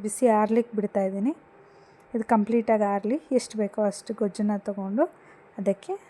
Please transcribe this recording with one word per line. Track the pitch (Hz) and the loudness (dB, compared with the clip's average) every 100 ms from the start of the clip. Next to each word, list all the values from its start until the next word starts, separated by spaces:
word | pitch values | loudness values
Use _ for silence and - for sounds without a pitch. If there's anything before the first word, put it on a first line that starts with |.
ಬಿಸಿ | 208 - 247 214 | -4 2 4 4
ಆರ್ಲಿಕ್ಕೆ | 214 226 233 214 | 4 2 0 -2
ಬಿಡ್ತಾಯಿದ್ದೀನಿ. | 202 202 190 196 226 330 - - - - - - - | -2 -2 -2 -2 -2 -4 -12 -20 -20 -20 -20 -20 -8
ಇದು | 233 220 | -6 2
ಕಂಪ್ಲೀಟಾಗಿ | 220 202 233 220 220 202 | 2 4 2 2 2 2
ಆರಲಿ, | 202 214 294 - 254 | 0 -2 -4 0 -2
ಎಷ್ಟು | - 220 | 0 -4
ಬೇಕೋ | 202 - 208 | -4 0 -2
ಅಷ್ಟು | 190 - 214 | -2 -8 -4
ಗೊಜ್ಜನ್ನ | 208 190 208 202 - | -4 -2 -2 -2 -6
ತೊಗೊಂಡು | 196 190 214 359 - - - - - | -6 -4 -2 -2 -4 -20 -20 -18 -4
ಅದಕ್ಕೆ | 190 196 - 392 | -2 -2 -6 -10